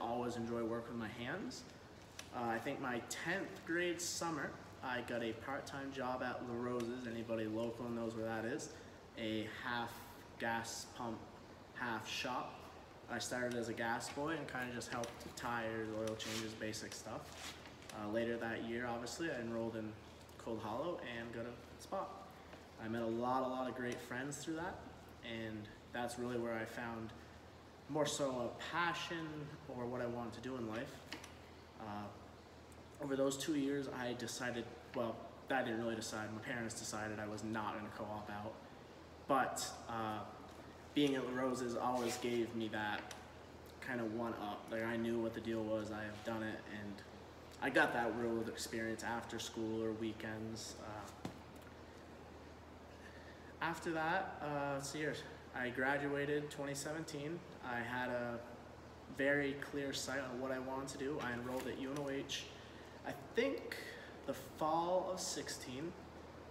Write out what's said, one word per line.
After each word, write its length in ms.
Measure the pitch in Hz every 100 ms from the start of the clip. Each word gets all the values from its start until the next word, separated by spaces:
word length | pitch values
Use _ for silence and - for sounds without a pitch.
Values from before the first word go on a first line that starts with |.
always 360 | 113 120 120 117
enjoy 260 | 117 117
work 260 | 113 117 117
with 80 | 117
my 120 | 110
hands. 560 | 104 123 180 254 - - - - - - - -
Uh, 100 | 123
I 140 | 117 113
think 220 | 143 135
my 220 | 131 117 -
tenth 560 | - 165 190 156 - -
grade 340 | 170 175 170
summer, 500 | - - 170 151 127 - - -
I 200 | 131 123
got 200 | 120 120
a 100 | 113
part-time 600 | 110 - 139 - 139 139
job 300 | 135 127 127
at 180 | 127 117 123
La 60 |
Rosa's. 520 | 117 123 123 117 127 123
Anybody 380 | 113 113 113
local 460 | 110 110 117 117 120
knows 240 | 117 113
where 100 | 110
that 220 | 113 113 113
is. 240 | 135 - - - - - -
A 280 | 110 110 107 -
half 300 | 127 120 113 - - - - -
gas 480 | 117 117 110 - - -
pump, 220 | 120 110 - - - - -
half 340 | - 123 110 -
shop. 520 | - 131 127 - - - - - - -
I 80 | 117
started 400 | - 127 123 120
as 100 | 113
a 60 |
gas 340 | 110 117 120 -
boy 220 | 139 151
and 200 | 160 139
kinda 220 | 127 123
just 180 | 120 113
helped 200 | 123 117 -
with 140 | - -
tires, 520 | 123 117 113 113 110 110
oil 180 | 110 110
changes, 360 | 113 110 110 110
basic 360 | 110 104 101
stuff. 580 | - 110 127 - - - - - - -
Uh, 160 | 110 104
later 300 | 113 117 113
that 260 | 117 101
year, 220 | 117 120 123
obviously, 440 | 117 120 - 165
I 100 | 123
enrolled 360 | 117 117 113 113
in 160 | 110 107 - - - -
Cold 220 | - 110
Hollow 360 | 107 117 165 165 127 120
and 120 | 117
got 100 | 117
a 380 | 120 123 - -
spot. 440 | - 190 185 - - - - - - -
I 60 | 110
met 140 | 117
a 40 | 113
lot, 360 | 117 123 131
a 40 | 127
lot 220 | 127 127
of 80 | 117
great 240 | 123 117
friends 380 | - 123 139 143
through 160 | -
that, 220 | 160 180 - - - - -
and 440 | 120 113 110 107 107 - -
that's 260 | 120 120 123
really 200 | 120 123
where 160 | 117
I 100 | 113
found 480 | 110 - 117 113 110 - - - - - - - -
more 160 | 151 143
so 440 | - 139 127 120
a 220 | - -
passion 560 | 160 170 165 - 170 160 151 143 - -
or 160 | 127
what 160 | 120 131
I 60 | 120
wanted 260 | 120 117
to 60 | 107
do 160 | 127 131
in 100 | 113
life. 260 | 110 143 - - - - - - - - -
Uh, 260 | 107 104 101 - - - - - - - - -
over 140 | 143 135
those 200 | 139 139
two 200 | - 147
years, 320 | 139 143 135
I 260 | 127 127
decided, 500 | 120 117 - 123 120 110 - -
well, 220 | 131 113 - - - -
I 120 | 135
didn't 200 | 120 113
really 140 | 117 110
decide. 360 | 107 110 107
My 80 | 107
parents 380 | 110 120 113 -
decided 400 | 110 107 107 107
I 80 | 104
was 180 | 107
not 300 | 110 110 107
gonna 160 | 107 104 -
co-op 320 | 104 107 101
out. 240 | 104 110 - - - - - - - -
But, 420 | 135 - - - - -
uh, 300 | 117 110 107 101 - - - - - -
being 220 | 147 143 131
at 100 | 123
La 160 | 127
Rosa's 320 | 131 123 120
always 420 | 117 123 123 117 -
gave 360 | 120 120 110
me 140 | 113 110
that 460 | 110 107 104 - - - - - - - -
kinda 200 | - 123
one 280 | 110 113 117
up. 300 | 104 104 98 -
Like, 140 | 113
I 120 | 113 117
knew 220 | 117 117
what 160 | 113
the 60 | 113
deal 200 | 110 113
was, 300 | 107 110 107
I 140 | 107
have 200 | 107 104
done 200 | 113 113
it, 160 | 110 - -
and 300 | 104 101 98 - - - - - -
I 80 | 135
got 240 | 160 147
that 200 | 123 117 113
real 140 | 117
world 180 | 113 113
experience 540 | - - 117 113 110
after 380 | 107 117 - 113
school 420 | - 117 110 113
or 80 | 113
weekends. 840 | 110 113 107 113 110 110 110 - -
Uh, 480 | 110 107 101 - - - - - - - - - - - - - - - - - - - - - - - - -
after 300 | 156 170 180
that, 500 | 160 160 190 185 -
uh, 340 | 147 147 143
let's 160 | 139 139
see 100 | 151
here. 160 | 151 123 - - -
I 180 | 131 123
graduated 800 | 123 131 143 143 143 143 147 147
twenty 260 | - 139
seventeen. 680 | 139 156 156 160 143 147 175 - -
I 160 | 123 120
had 300 | 117 123 123
a 280 | 123 120 117 - - - - - - - 135
very 380 | 139 143 139
clear 380 | 139 - 143 139
sight 280 | 135 - 135
on 200 | 131 120
what 120 | 131
I 80 | 131
wanted 300 | 131 131 139
to 80 | 143
do. 200 | 135 151
I 120 | 120
enrolled 340 | 120 123 127 123
at 100 | 113
U 120 | 135
N 80 | 143
O 100 | 143
H, 360 | 135 135 - - - - - - -
I 100 | - - -
think 440 | - 269 - - - - - - - -
the 80 |
fall 760 | 127 - - 156 165 170 185 185
of 80 | 185
sixteen, 720 | - 151 131 - - 127 165 - - - - - -